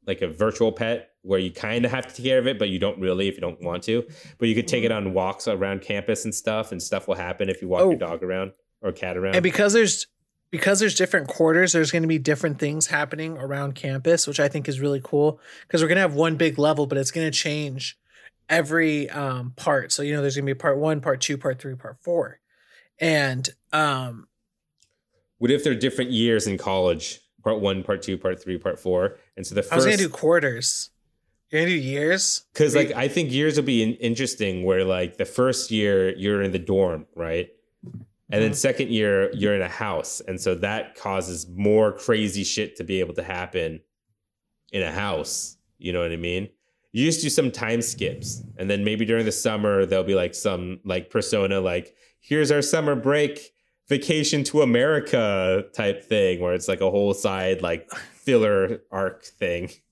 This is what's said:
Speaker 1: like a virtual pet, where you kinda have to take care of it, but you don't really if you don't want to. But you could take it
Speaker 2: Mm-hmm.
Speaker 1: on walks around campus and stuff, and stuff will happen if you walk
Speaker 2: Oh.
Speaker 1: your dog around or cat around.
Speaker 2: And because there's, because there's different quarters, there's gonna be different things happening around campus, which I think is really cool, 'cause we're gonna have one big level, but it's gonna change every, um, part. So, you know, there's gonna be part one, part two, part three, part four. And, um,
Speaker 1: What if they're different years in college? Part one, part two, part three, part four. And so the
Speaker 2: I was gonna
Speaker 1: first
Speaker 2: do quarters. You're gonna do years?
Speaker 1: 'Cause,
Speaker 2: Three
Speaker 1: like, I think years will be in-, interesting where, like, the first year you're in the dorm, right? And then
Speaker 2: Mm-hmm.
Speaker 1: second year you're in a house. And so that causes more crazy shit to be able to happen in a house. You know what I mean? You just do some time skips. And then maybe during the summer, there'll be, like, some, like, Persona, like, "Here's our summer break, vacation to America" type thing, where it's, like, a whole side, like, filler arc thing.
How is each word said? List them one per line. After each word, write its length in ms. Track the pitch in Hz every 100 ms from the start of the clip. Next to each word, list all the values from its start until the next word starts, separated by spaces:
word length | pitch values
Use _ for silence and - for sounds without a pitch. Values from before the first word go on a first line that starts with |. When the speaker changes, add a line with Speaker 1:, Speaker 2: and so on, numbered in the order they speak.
| -
Speaker 1:
like 140 | 95
a 60 | 90
virtual 420 | 80 107 110 113
pet, 380 | - 113 117 - _
where 160 | 92 95
you 100 | 92
kinda 400 | 87 110 120 120
have 160 | 127 127
to 80 |
take 100 | -
care 140 | 127 131
of 80 | 123
it, 140 | 117
but 100 | 107
you 80 | 92
don't 220 | 98 95
really 280 | 95 92 98
if 60 |
you 80 | -
don't 180 | 87 82
want 180 | 87 87
to. 240 | 90 113 117 - - -
But 100 | 117
you 60 |
could 140 | 110 -
take 160 | 127
it 80 | 117
Speaker 2:
Mm-hmm. 160 | 110 98
Speaker 1:
on 60 | 95
walks 320 | 92 98 -
around 340 | 101 98 98
campus 420 | - 101 101 107
and 120 | 113 104
stuff, 360 | - 110 110
and 80 | 92
stuff 280 | - 98 -
will 80 | 90
happen 340 | 87 90 95
if 140 | 92
you 40 | 92
walk 140 | 90
Speaker 2:
Oh. 80 | 135
Speaker 1:
your 80 | 170
dog 240 | 87 85
around 300 | 90 92 95 - _ _
or 80 | 98
cat 260 | 90 92 90
around. 160 | 95
Speaker 2:
And 80 | 95
because 320 | 180 - 208
there's, 320 | 220 214 - - _ _ _ _
because 280 | 165 190 196
there's 140 | 214
different 340 | - 180 190 139
quarters, 460 | - 160 160 185
there's 160 | 170 156
gonna 160 | 175 160
be 140 | 160
different 400 | 135 151 170 143
things 260 | 147 151 156
happening 540 | 156 147 151 160 160
around 340 | 135 139 143
campus, 540 | 131 139 135 131 165 -
which 120 | 147
I 80 | 143
think 220 | 147 139
is 100 | 135
really 220 | 143 139
cool, 360 | 127 147 147 151 - - -
'cause 140 | 165
we're 60 | 156
gonna 140 | 180
have 120 | 185
one 220 | 143 165 156
big 240 | 165 143
level, 260 | 147 151 143
but 140 | 135
it's 100 | 135
gonna 220 | 170 160
change 680 | 139 165 151 147 131 127 - _ _ - _ _
every, 640 | 165 143 160 160 151 143
um, 440 | 147 143 127 123 123
part. 360 | - 143 -
So, 120 | -
you 100 | 143
know, 80 | 147
there's 140 | 139 135
gonna 100 | 139
be 80 |
part 240 | 135 151 139
one, 240 | 151 151
part 200 | 143 131
two, 180 | - 139
part 200 | 135 127
three, 140 | 139
part 240 | 127 120 117
four. 360 | - 170 - - _ _ _ _ _ _
And, 500 | 165 156 139 127 131 - _
um, 540 | 156 151 135 127 117 - _ _ _ _ _ _ _ _ _ _ _
Speaker 1:
What 100 | 120
if 140 | 139
they're 100 | 147
different 380 | 120 131 - 127
years 340 | 123 117 113 104
in 140 | 98
college? 600 | - 95 90 80 - - _ _
Part 180 | - 107
one, 200 | 101 98
part 220 | 92 98
two, 120 | 98 95
part 200 | 95 92
three, 160 | - 90
part 200 | 95 85
four. 380 | - 90 95 - _ -
And 120 | 92
so 80 | 101
the 60 | 101
Speaker 2:
I 40 | 165
was 100 | 175
gonna 120 | 208
Speaker 1:
first 60 |
Speaker 2:
do 60 | 190
quarters. 840 | - 156 170 147 117 131 - - _ _ _ _ _ _
You're 100 | 156
gonna 140 | 170 175
do 20 |
years? 640 | 131 139 156 185 - - _ -
Speaker 1:
'Cause, 180 | 151
Speaker 2:
Three 120 | 131 -
Speaker 1:
like, 80 | 117
I 120 | 135
think 240 | 143 156
years 240 | 127 156 147
will 80 | 135
be 180 | 120
in-, 100 | 110 120
interesting 680 | 120 117 131 - 104 92
where, 200 | 92 92
like, 340 | 92 92 90 -
the 80 | 95
first 440 | - 127 127 -
year 440 | 110 104 98 92 95
you're 240 | 95 101
in 100 | 98
the 80 | 90
dorm, 460 | 85 95 95 80 78 -
right? 340 | 85 82 90 _ _ _ - - - _ _
And 100 | 104
then 80 | 110
Speaker 2:
Mm-hmm. 40 | 139
Speaker 1:
second 340 | 135 127 131
year 400 | 113 107 98 98
you're 200 | - 104
in 80 | 101
a 60 | 90
house. 520 | - 110 85 - -
And 200 | - 92
so 140 | 90 90
that 400 | 98 107 - -
causes 520 | 101 95 87 87 82
more 440 | 90 101 107 107
crazy 520 | - - 110 107 98
shit 320 | 92 - 107 -
to 60 |
be 160 | 85 95
able 140 | 87
to 80 | 82
happen 580 | 87 90 90 92 82 80 _ _ _ _ _ _ _ _ _
in 100 | 104
a 100 | 87
house. 680 | 82 101 82 76 - - - _ _
You 160 | 87
know 60 | 87
what 100 | 85
I 60 | 82
mean? 320 | 85 90 95 _ _ _ _
You 140 | 110 143
just 160 | 160
do 80 | 147
some 220 | 143 139
time 320 | - 110 117
skips. 580 | 117 - 92 - - - - -
And 100 | 95
then 160 | 101
maybe 220 | 104 107 110
during 200 | 113 110
the 60 |
summer, 540 | 101 120 107 104 98 95
there'll 180 | 95
be, 120 | 90 98
like, 180 | 90
some, 460 | - 107 92 90 92
like, 280 | 98 92 90
Persona, 500 | 117 101 110 95 98
like, 340 | 92 87 85 _ _ _
"Here's 300 | - 147 147
our 120 | 147
summer 320 | 143 160 151 139
break, 580 | 123 147 147 - - _ _ _ _
vacation 560 | 143 - 156 147 151 139
to 180 | 147
America" 1040 | 139 120 135 156 - 131 110 98 92 92 101
type 300 | - 104 98
thing, 360 | - 107 98 90
where 160 | 90 90
it's, 120 | 85
like, 140 | 92
a 80 | 95
whole 240 | 98 101
side, 480 | 98 104 95 92 92
like, 260 | 87 85 -
filler 920 | - - - - 123 110 101 95 107 _
arc 320 | 95 95 90
thing. 460 | - _ 92 87 87 - _